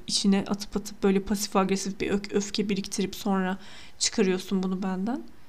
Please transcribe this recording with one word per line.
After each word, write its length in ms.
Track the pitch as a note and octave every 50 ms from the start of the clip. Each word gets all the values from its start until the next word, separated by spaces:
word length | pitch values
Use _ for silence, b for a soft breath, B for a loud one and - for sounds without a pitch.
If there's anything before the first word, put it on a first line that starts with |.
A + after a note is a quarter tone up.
| - -
içine 360 | - - - G3+ G3 G3 - -
atıp 300 | G3+ G3+ - - - G#3
atıp 260 | G3 - - - -
böyle 160 | G3 F#3+ G3
pasif 360 | G3 - G#3+ G3 - - -
agresif 460 | G3+ F#3+ F#3 F#3+ G3 - G3 F#3+ -
bir 100 | - -
ök-, 220 | G3 G3+ G3+ - -
öfke 360 | G3+ G3+ - - - G3+ G#3
biriktirip 460 | G3+ F#3+ G3 - - - F#3+ F#3+ -
sonra 420 | - - G#3 G3 F#3+ F#3 F#3 F#3+ B B B B B B B B -
çıkarıyorsun 640 | - - - - G#3+ F#3 F#3 F#3 - - G3+ F#3 F#3+
bunu 200 | F#3 F#3+ F#3 G3
benden? 400 | F#3+ F#3 F#3 F#3+ A3 B3+ D#4+ - - b b b